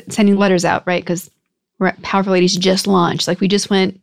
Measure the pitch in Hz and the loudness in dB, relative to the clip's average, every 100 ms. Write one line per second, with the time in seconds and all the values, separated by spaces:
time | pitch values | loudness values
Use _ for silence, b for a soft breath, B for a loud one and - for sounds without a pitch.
0 | - - 202 196 202 180 170 170 - 180 | -8 0 2 4 4 2 2 -2 -2 -4
1 | - 175 - _ _ _ _ - 185 - | -4 -8 -8 _ _ _ _ -4 -4 -4
2 | - 196 196 185 185 185 190 190 202 190 | -4 -2 0 2 2 0 0 0 0 0
3 | 170 160 - 180 196 202 - 196 190 190 | 0 -2 -4 -2 0 -2 0 0 0 -4